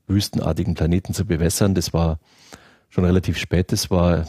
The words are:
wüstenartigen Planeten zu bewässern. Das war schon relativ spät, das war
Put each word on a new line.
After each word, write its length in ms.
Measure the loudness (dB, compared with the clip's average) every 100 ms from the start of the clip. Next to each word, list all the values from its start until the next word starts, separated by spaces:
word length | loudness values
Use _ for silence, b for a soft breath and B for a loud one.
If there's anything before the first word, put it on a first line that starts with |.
| -2
wüstenartigen 680 | -2 0 -2 -2 -2 -2
Planeten 380 | 0 0 0 -2
zu 100 | -4 -2
bewässern. 480 | 0 0 2 2
Das 180 | 0 0
war 280 | 0 0 -2 B B B B B B B
schon 140 | 0
relativ 340 | 2 2 0 -4
spät, 340 | -2 0 0
das 180 | -2 0
war 360 | 2 2 2